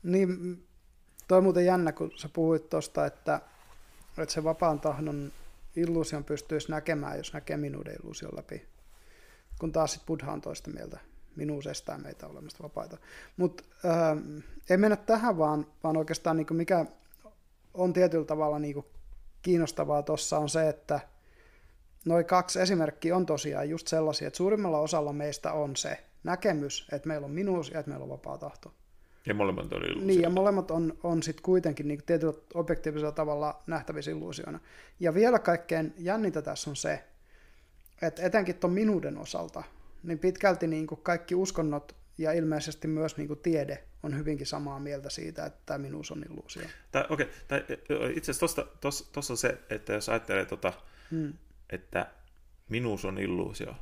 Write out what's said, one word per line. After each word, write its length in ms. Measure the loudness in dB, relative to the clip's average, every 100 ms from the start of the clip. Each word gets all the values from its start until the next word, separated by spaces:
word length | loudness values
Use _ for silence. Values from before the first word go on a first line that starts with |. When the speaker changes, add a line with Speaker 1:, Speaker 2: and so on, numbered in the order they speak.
Speaker 1:
Niin, 600 | 4 4 4 0 -6 -8 -14 -20 _ _ _ -20 6
toi 100 | 8
on 60 |
muuten 220 | 8 6 6
jännä, 260 | 6 2
kun 200 | 0 -6 -8
sä 140 | -8
puhuit 360 | 0 4 4 2
tosta, 360 | -2 -2 0 0
että, 360 | -2 -2 -2 -2 -20 -20 -20 -20 -20 -16 -8
että 160 | -4
se 100 | -2
vapaan 360 | 0 2 2 2
tahdon 520 | 0 -2 -4 -4 -6 -10 -16 -16 -12 -2
illuusion 480 | 0 2 0 -4
pystyisi 480 | -4 -6 -2 -4 -2
näkemään, 460 | -4 0 -2 -2 -6
jos 160 | -8
näkee 240 | -10 -6 -4
minuuden 380 | -4 -6 -10 -12
illuusion 300 | -12 -12 -10 -12
läpi. 300 | -10 -14 -14 -20 -20 -20 -20 -20 -20 -20 _ -6
Kun 120 | -2
taas 220 | 0 0
sit 120 | -2 -4
Buddha 260 | -4 -4
on 100 | -6
toista 280 | -8 -10 -10
mieltä. 280 | -12 -12 -14 -18 -20 -18 -8
Minuus 320 | -4 -4 -6
estää 300 | -8 -8 -10
meitä 300 | -12 -14 -14
olemasta 360 | -14 -16 -16
vapaita. 340 | -12 -10 -10 -14 -18 -20 -18 0
Mut, 240 | 0 0 -20 -4 2
ähm, 520 | 4 4 2 -2 -12 -12 -14 4
ei 80 | 6
mennä 180 | 8 6
tähän, 420 | 4 4 4 4
vaan, 300 | 4 2 -2 -4
vaan 140 | 0 0
oikeastaan 400 | 0 -2 0 0
niinku 160 | 2
mikä 320 | 0 4 4 2 -4 _ -20 -20 -20 _ _ _
on 200 | 0 2
tietyllä 320 | 6 6 4 0
tavalla 340 | 0 2 2
niinku 260 | -2 -6 -8 -16 -16 -16 -16 -10
kiinnostavaa 640 | 2 4 4 0 2 2
tossa 340 | 2 -2 2 0
on 120 | 2
se, 200 | 4 4
että 300 | 2 -2 -2 -2 -20 -20 -20 -20 -20 -20 -20 -20 -8 2
noi 180 | 4
kaksi 360 | 6 4 4 0
esimerkkiä 560 | 2 4 2 0 2 2
on 100 | 2
tosiaan 440 | 0 0 -2 -2
just 180 | -4 0
sellaisia, 400 | 2 2 0 -4
että 100 | 0
suurimmalla 420 | 2 2 2 2
osalla 340 | 2 2 0
meistä 380 | -2 -4 -4 -4
on 220 | -2 -2 -2
se 280 | -4 -6 -10 -12
näkemys, 640 | -4 0 2 2 0 -6 -6
että 160 | -6 -4
meillä 180 | -6 -4
on 60 |
minuus 380 | -4 0 0 -2
ja 80 | -6
että 100 | -6
meillä 140 | -8
on 60 | -8
vapaa 280 | -10 -8 -8
tahto. 360 | -10 -12 -20 -20 -20 -20 -20 -16 -4
Speaker 2:
Ja 60 |
molemmat 400 | 0 2 0 -2
on 80 | -4
illuusioita. 240 | -2 -2 4
Speaker 1:
Niin, 140 | 6
ja 80 | 6
molemmat 420 | 6 4 4 2
on, 260 | 0 0 -2
on 200 | 0 0
sit 180 | 0 -4
kuitenkin 460 | 4 4 4 -2 -2
niinku 160 | -4 2
tietyllä 280 | 2 2 -2 -8
objektiivisella 580 | -6 -2 0 -2 -2 -4
tavalla 520 | -2 -2 0 -2 -4 -6
nähtävissä 440 | -6 -4 -8 -6
illuusioina. 480 | -6 -6 -8 -10 -10 -14 -20 -20 -2
Ja 140 | 2
vielä 260 | 6 6 6
kaikkein 540 | 4 0 2 -2 -2 -4
jännintä 440 | -2 0 0 -2
tässä 280 | -4 -6 -8
on 60 | -6
se, 280 | -4 -4 -6 -20 -20 -20 -20 -20 -20 -20 -20 -4
että 200 | -4 0
etenkin 320 | 2 2 2 0
ton 160 | 2
minuuden 460 | 4 4 2 0 -6
osalta, 460 | -6 -6 -6 -10 -14 -18 -20 -14
niin 160 | -6 0
pitkälti 480 | 0 4 4 4 0
niinku 280 | -2 -4 -6
kaikki 400 | -2 -2 0 -2
uskonnot 600 | 0 0 0 -2 -6 -20 -20 -4
ja 140 | 0
ilmeisesti 560 | 2 2 -2 -4 -6 -4
myös 300 | -2 -2 -4
niinku 180 | -8 -4
tiede 480 | 0 0 0 -6 -12 -12
on 140 | -6 -4
hyvinkin 300 | -2 -4 -4
samaa 320 | -6 -6 -6
mieltä 300 | -6 -6 -8
siitä, 360 | -8 -10 -8 -10
että 140 | -10 -8
tää 120 | -6
minuus 340 | -6 -8 -8
on 120 | -10 -10
illuusio. 340 | -12 -14 -12 -12 -14 -4
Speaker 2:
Tai, 140 | -2 0
okei, 200 | 0 -2 -4 -4
tai, 180 | -4 -2 -8 -4
ö, 200 | -2 0 -2
itse 160 | -4
asiassa 80 | 0
tossa, 280 | 0 0 -6 -4
tossa, 300 | -4 -4 -8
tossa 200 | -8 -4
on 40 | 0
se, 200 | 0 0 -6
että 240 | -8 -2
jos 160 | -4 0
ajattelee 360 | -2 2 0 0
tota, 280 | -2 -2 -4 -16 -20 -6
Speaker 1:
Hmm. 220 | -4 -4 -6 -18 -20 -12
Speaker 2:
että 420 | -12 -6 -4 -4 -8 -20 -20 -20 -20 -6
minuus 360 | -2 -2 -2 -4
on 120 | -4
illuusio 580 | -2 -2 -2 -6 -10 -10